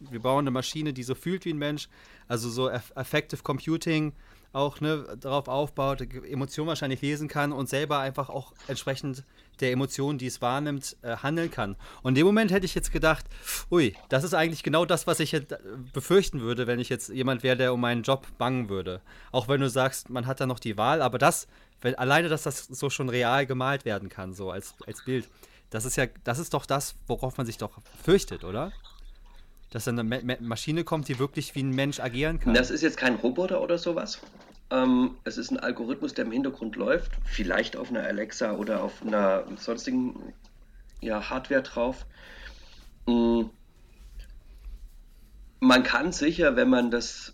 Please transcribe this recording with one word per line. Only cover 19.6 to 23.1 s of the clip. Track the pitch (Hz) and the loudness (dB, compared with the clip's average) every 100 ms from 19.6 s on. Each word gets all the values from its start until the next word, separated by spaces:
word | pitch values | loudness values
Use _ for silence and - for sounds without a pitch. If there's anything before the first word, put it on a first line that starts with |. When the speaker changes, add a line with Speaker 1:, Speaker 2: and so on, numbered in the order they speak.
Speaker 1:
du | 135 | 4
sagst, | 127 131 - - | 2 2 0 -6
man | 123 123 | -4 -4
hat | 131 | -2
da | 131 | -2
noch | 123 | -2
die | 117 104 | -4 2
Wahl, | 117 160 | 2 4
aber | 127 123 | 2 4
das, | 143 - - - - _ | 4 4 -4 -18 -20 _
wenn, | 123 | -2
alleine, | 131 127 151 170 | 0 4 4 4
dass | 156 | 0
das | 151 - | -2 -6
so | - 131 139 | -10 -4 -4
schon | - | -2
real | 131 | 0